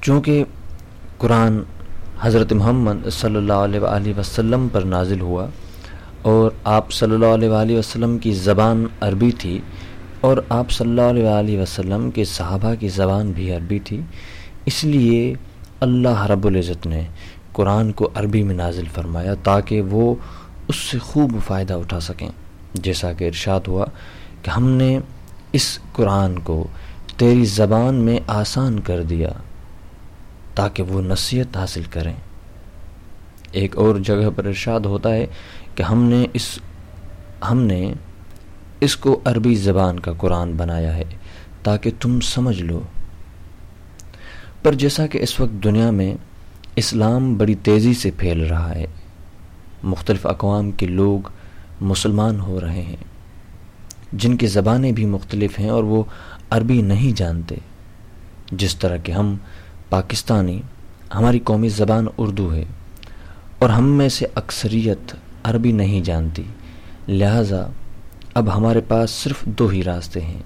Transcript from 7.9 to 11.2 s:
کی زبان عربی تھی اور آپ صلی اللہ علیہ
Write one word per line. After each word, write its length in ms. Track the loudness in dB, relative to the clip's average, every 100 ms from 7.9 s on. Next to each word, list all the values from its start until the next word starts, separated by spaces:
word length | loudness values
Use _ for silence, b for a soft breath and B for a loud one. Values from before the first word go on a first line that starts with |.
| -2 0 0
کی 160 | 0 0
زبان 440 | 2 4 4 4 0 -2
عربی 300 | -2 2 2 2
تھی 180 | -4 -6 -8 B B B B -2
اور 160 | 2 2 2
آپ 220 | -2 0
صلی 180 | 0 2
اللہ 200 | 4 4
علیہ 140 | 4